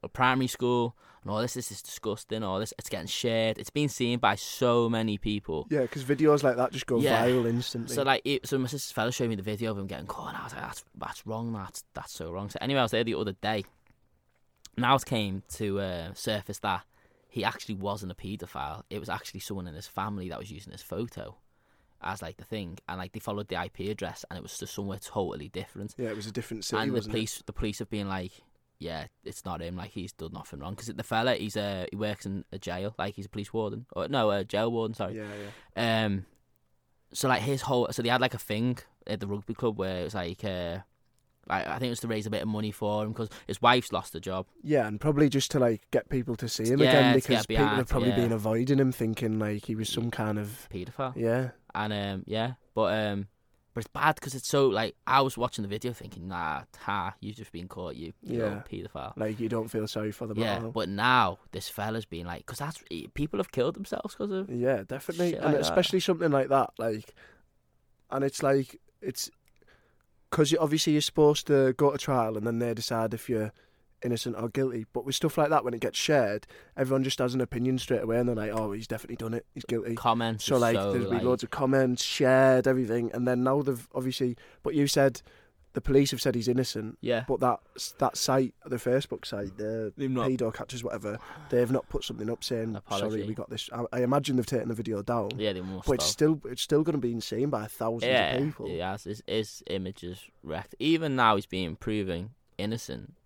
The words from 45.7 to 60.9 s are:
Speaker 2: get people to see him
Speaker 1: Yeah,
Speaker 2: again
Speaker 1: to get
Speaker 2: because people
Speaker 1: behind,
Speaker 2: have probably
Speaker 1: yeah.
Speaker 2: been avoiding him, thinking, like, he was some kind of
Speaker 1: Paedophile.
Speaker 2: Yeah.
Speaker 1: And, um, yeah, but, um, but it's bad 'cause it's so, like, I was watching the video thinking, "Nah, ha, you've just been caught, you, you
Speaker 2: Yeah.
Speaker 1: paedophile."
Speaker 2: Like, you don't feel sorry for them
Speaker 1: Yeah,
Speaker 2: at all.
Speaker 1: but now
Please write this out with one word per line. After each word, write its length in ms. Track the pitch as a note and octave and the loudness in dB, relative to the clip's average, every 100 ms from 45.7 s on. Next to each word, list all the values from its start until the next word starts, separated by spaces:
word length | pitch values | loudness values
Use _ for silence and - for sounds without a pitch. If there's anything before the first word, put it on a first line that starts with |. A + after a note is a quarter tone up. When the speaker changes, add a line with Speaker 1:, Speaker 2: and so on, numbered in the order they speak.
| A2 _ | 2 _
Speaker 2:
get 180 | B2+ - | -2 0
people 260 | C3+ B2 A2+ | -4 -2 -4
to 120 | A#2 | -4
see 160 | - A2+ | -2 2
him 140 | C3+ | 6
Speaker 1:
Yeah, 80 | D3 | 8
Speaker 2:
again 240 | C#3+ C3 | 8 8
Speaker 1:
to 60 | C3 | 6
get 60 | - | 4
Speaker 2:
because 180 | A#2 G#2+ | 0 2
people 180 | A2 G#2+ | 4 4
Speaker 1:
behind, 120 | G#2+ | 2
Speaker 2:
have 100 | B2 | 2
probably 220 | - A#2 | 2 4
Speaker 1:
yeah. 60 | B2 | 4
Speaker 2:
been 160 | A#2 | 2
avoiding 480 | A2 G#2+ A2+ B2+ C3+ | 2 2 2 4 4
him, 120 | C3+ | 4
thinking, 480 | B2+ A2 A2 A#2 A2 | 2 -2 0 0 0
like, 260 | G#2+ G#2 - | 0 -2 -4
he 100 | A2 | -4
was 120 | G#2+ | -2
some 220 | - A#2 | -2 -4
kind 260 | - G#2+ G#2 | -2 -2 -2
of 300 | G#2 A2+ - | -4 -10 -12
Speaker 1:
Paedophile. 440 | G2 F2+ - C3 B2+ | -10 -10 -6 -6 0
Speaker 2:
Yeah. 360 | A2+ A#2+ B2+ - _ - | 2 2 0 -8 _ -6
Speaker 1:
And, 160 | G#2+ | -2
um, 300 | G#2 G2+ F#2+ - | -2 -2 -4 -4
yeah, 280 | G#2+ A#2 B2+ _ | -2 -2 -6 _
but, 240 | - G#2+ G#2+ | 0 2 2
um, 300 | G#2+ G2+ G2+ _ _ _ _ | 0 -2 -6 _ _ _ _
but 80 | - | -10
it's 80 | A2 | -8
bad 260 | - D3+ D3+ | 2 2 2
'cause 140 | C#3 | -6
it's 140 | B2+ - | -8 0
so, 200 | D3 C3+ | 4 6
like, 260 | G2+ A2+ - - | 4 0 -4 2
I 140 | C3 | 4
was 160 | C3+ B2 | 4 0
watching 240 | B2 - | -4 -2
the 60 | G2+ | -6
video 240 | G#2+ B2 | -4 -6
thinking, 360 | A#2 G2+ - F2 | -8 -12 -12 -8
"Nah, 340 | F2+ E2 C#2+ - - | -4 -4 -4 -8 -12
ha, 340 | - G2+ F#2 - | -4 -4 -4 -8
you've 160 | G#2 G#2 | -12 -12
just 160 | G#2 | -14
been 160 | E2+ F#2 | -12 -12
caught, 280 | - F2 B1 | -10 -10 -8
you, 160 | D#2+ - | -12 -14
you 160 | - A#2+ | -6 -2
Speaker 2:
Yeah. 240 | A2 G2+ | -2 -4
Speaker 1:
paedophile." 480 | - G2 E2+ - - - | -10 -10 -10 -10 -10 -6
Speaker 2:
Like, 200 | G#2+ G#2+ | -4 -2
you 100 | A2+ | -2
don't 180 | A#2 A2+ | -2 -2
feel 180 | A2 G#2+ | -4 -2
sorry 260 | - G#2+ | -4 -4
for 120 | G2+ A2+ | -6 -6
them 140 | G#2 | -2
Speaker 1:
Yeah, 160 | A2+ G2 | -2 -2
Speaker 2:
at 80 | |
all. 80 | A2+ | -4
Speaker 1:
but 160 | A2+ | -4
now 480 | F2+ | -4